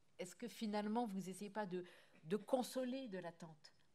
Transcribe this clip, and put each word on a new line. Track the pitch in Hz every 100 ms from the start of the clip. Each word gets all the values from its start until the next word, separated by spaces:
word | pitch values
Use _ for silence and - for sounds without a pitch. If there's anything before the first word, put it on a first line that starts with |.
| - -
est-ce | 180 -
que | 240
finalement, | - 220 208 208 226 233
vous | 190
n'essayez | 180 185 208
pas | 202 185
de, | 180 180 - - -
de | 156 208
consoler | - 254 - 254 254 269 254
de | 185
l'attente, | 170 - 160 156 - - -